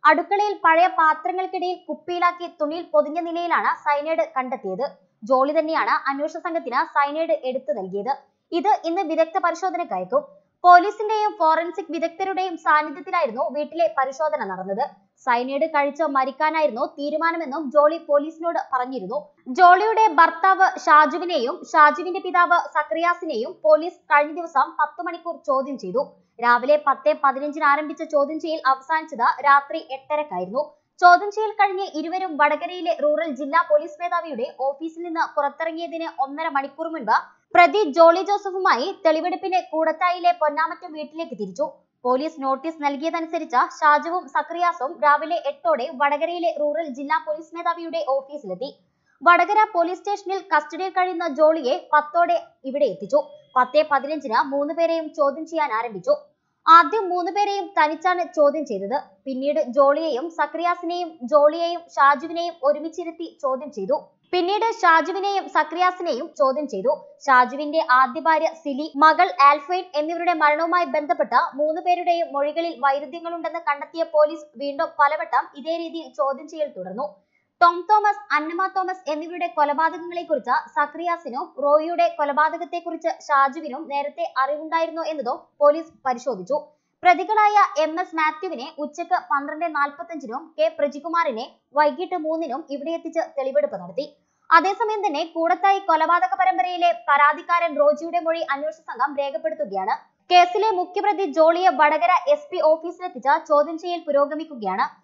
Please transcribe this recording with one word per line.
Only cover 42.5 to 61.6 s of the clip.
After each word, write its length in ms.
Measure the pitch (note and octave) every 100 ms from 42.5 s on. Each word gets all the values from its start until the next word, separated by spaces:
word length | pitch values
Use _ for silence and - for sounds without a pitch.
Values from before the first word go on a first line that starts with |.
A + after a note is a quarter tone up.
| C4 D#4+ D#4+ C#4+
നൽകിയതനുസരിച്ച് 760 | C#4 D#4+ E4+ D#4+ E4 D#4 B3 E4+ -
ഷാജുവും 460 | D#4 D4 D4+ F4+ C4
സക്രിയാസും 580 | D#4 D4 E4+ F4 E4+ B3+ E4
രാവിലെ 340 | D4 D4 D#4 E4+ C4+
എട്ടോടെ 340 | C#4+ F4 D4 C#4 C4
വടകരയിലെ 520 | C#4+ C#4+ E4 F4 E4+ D4+
റൂറൽ 260 | D4 D4+ E4 B3
ജില്ലാ 200 | C#4+ D#4+ D#4+
പോലീസ് 260 | D4+ D#4+ E4
മേധാവിയുടെ 460 | F4 E4+ E4 E4 D4 C4+
ഓഫീസിലെത്തി. 540 | C4+ D4 G3+ F#3 C4+ - _ _ _ _ C#4+
വടകര 320 | F4 F4 G#4 G#4+ F4
പോലീസ് 260 | E4+ F4
സ്റ്റേഷനിൽ 400 | G4 G4+ F#4 F#4+ -
കസ്റ്റഡിയിൽ 380 | D#4 D4+ D#4+ F#4 F#4
കഴിയുന്ന 300 | F#4 E4+ E4+ C4+
ജോളിയെ 360 | D#4 D#4+ B3 F4 -
പത്തോടെ 440 | D4+ D4 E4+ F4 E4+ - _ C4
ഇവിടെ 180 | C4+ C#4
എത്തിച്ചു. 280 | F3+ G3+ C#4+ - - _ B3+
പത്ത് 260 | B3+ D4 D4+
പതിനഞ്ചിന് 480 | C#4 C#4 D#4 A3+ A#3 D4
മൂന്ന് 220 | C#4 D4 E4
പേരെയും 280 | E4 E4 D#4 C#4+
ചോദ്യം 280 | C#4+ D#4+ D#4+
ചെയ്യാൻ 200 | E4 C#4+ A3
ആരംഭിച്ചു. 360 | A#3 G3 A#3+ - - _ _ _ -
ആദ്യം 380 | E4 E4 A4 F#4+
മൂന്ന് 200 | F4+ F4 G4
പേരെയും 300 | G4+ G4+ G4 F4
തനിച്ചാണ് 460 | D4+ D#4+ F4+ F4+ E4 D#4+
ചോദ്യം 260 | C#4+ D#4 A#3
ചെയ്തത്. 280 | G3 G3 C4+ - _ C4+
പിന്നീട് 360 | B3+ C#4 D4 C4 A#3+
ജോളിയെയും 480 | C#4 D4 D#4+ B3 E4 E4
സക്രിയാസിനെയും 720 | D4+ D#4+ F4 F4 E4+ F4 E4+ E4 B3
ജോളിയെയും 500 | D4 D4 E4+